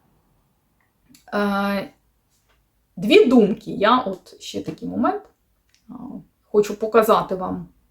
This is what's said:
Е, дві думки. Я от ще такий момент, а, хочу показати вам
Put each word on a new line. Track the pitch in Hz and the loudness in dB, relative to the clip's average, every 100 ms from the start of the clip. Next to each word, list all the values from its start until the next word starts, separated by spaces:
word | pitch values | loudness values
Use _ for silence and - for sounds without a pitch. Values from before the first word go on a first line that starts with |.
| _ _ _ _ _ _ _ _ _ _ _ - _ | _ _ _ _ _ _ _ _ _ _ _ -20 _
Е, | 208 202 196 202 202 - _ _ _ _ _ _ _ _ _ _ - | -4 -2 -2 -2 -4 -8 _ _ _ _ _ _ _ _ _ _ -6
дві | 190 370 | 4 6
думки. | 277 247 190 - - | 6 6 4 0 -8
Я | - 208 247 | -2 0 0
от | - - - - | -2 -10 -14 -20
ще | - - | -14 -10
такий | - 160 180 | -10 -10 -8
момент, | 185 311 415 - _ _ _ _ _ - | -4 -4 -4 -10 _ _ _ _ _ -20
а, | - - 190 - _ _ | -18 -16 -18 -20 _ _
хочу | 208 208 | -2 -2
показати | 208 220 233 220 185 - | -4 0 2 4 2 0
вам | 185 185 185 170 _ _ | -6 -8 -10 -12 _ _